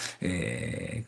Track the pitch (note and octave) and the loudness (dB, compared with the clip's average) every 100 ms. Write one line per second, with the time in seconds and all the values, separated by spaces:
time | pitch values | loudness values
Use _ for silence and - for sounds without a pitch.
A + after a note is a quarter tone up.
0 | - - F2 F2+ - - - - - A#2 | -2 0 2 2 2 0 -2 -2 -2 -4